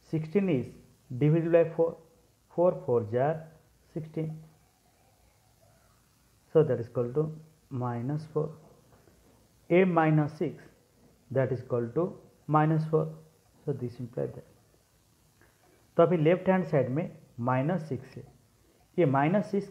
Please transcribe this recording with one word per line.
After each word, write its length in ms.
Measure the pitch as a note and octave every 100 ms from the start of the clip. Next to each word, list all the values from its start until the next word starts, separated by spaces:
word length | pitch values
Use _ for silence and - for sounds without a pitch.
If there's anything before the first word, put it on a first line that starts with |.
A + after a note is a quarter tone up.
| _
Sixteen 380 | D#3+ D#3 G3+ G3
is 180 | C#3 A#2 - - _ _ B2
divisible 340 | C#3+ E3 E3
by 180 | E3+ D#3+ D#3+
four, 200 | E3 - - _ _ _ _
four 280 | - F3 F3 -
four 160 | A#2+ G#2+
jar 300 | A#2 C#3 D#3+ - - _ _ _
sixteen, 460 | - D#3 - D#3+ D#3 - _ _ _ _ _ _ _ _ _ _ _ _ _ _ _ _ _ _ _ _
so 100 | D#3+
that 180 | C#3+ A#2+
is 60 | A2
equal 240 | - A#2+
to 200 | C3 D#3 - - _ _
minus 560 | B2+ B2 A#2+ B2 D3+ D#3
four। 160 | D#3 D3+ - - - _ _ _ _ _ _ _ _ _
A 160 | E3+
minus 480 | F#3+ E3 D#3+ D#3 D3 -
six, 240 | D#3 - - _ _ _ _ _ _
that 200 | B2+ B2+
is 80 | B2+
equal 280 | - B2 A#2+
to 180 | D3 F3+ - - _ -
minus 380 | D3+ D#3 D#3+ D#3
four, 220 | D#3 D#3 - - _ _ _
so 80 | -
this 260 | B2 A#2+ A2+
implies 320 | B2 B2+ C3+
that। 100 | B2+ - _ _ _ _ _ _ _ _ _ _ _ _ _ _ -
तो 60 |
अभी 140 | E3+ F3
लेफ्ट 320 | D3+ F3+ F#3+
हैंड 160 | F#3+ E3+
साइड 220 | D3+ A#2 C3+
में 220 | F#3+ - - -
माइनस 480 | A#2 B2+ C#3 F3+ D#3
सिक्स 280 | B2+ - -
है, 60 | - _ _ _ _ _ _ -
ये 80 | E3
माइनस 440 | C3+ D3 G3+ -
सिक्स 180 | G3+ G3